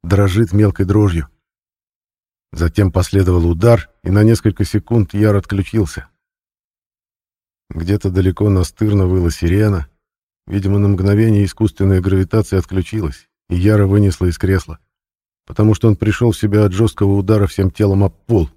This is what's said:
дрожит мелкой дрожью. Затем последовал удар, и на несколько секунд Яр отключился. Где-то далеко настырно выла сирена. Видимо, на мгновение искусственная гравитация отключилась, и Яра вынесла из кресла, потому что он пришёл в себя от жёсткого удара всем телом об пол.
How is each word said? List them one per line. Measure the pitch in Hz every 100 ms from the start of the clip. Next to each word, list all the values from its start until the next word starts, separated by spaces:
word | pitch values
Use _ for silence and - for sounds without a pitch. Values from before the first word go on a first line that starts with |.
дрожит | 85 98 98 95 113
мелкой | 101 104 - 95
дрожью. | 101 101 82 69 _ _ _ _ _ _ _ _ _ _ _ _
Затем | - 82 - 98
последовал | 92 87 98 90 90 85
удар, | 85 117 117 - _
и | 92
на | 98
несколько | 110 113 110 - 101
секунд | 104 - 117 95
Яр | 101 107 101
отключился. | - 98 92 110 87 - - _ _ _ _ _ _ _ _ _ _ _ _ _ _ _ _
Где-то | 80 82 101 98
далеко | 90 92 85 104
настырно | 95 85 _ 107 104 92
выла | 92 85
сирена. | - 85 95 107 92 73 _ _ _ _ _ -
Видимо, | 101 98 101
на | 101
мгновение | 98 95 101 113 104 98
искусственная | - 107 - 98 95
гравитация | 92 95 95 113 98 95
отключилась, | 85 95 87 110 82 - _ _ _
и | 90
Яра | 101 107 98
вынесла | 101 101 - 90
из | 82
кресла, | 92 95 - 78 _ _ _ _ _ _ _
потому | - 107 104
что | 117
он | 101
пришёл | 101 - 120
в | 101
себя | 107 104 104
от |
жёсткого | 92 113 - 101
удара | 98 95 110 98
всем | - 95
телом | - 104 98
об | 98 _ -
пол. | 110 80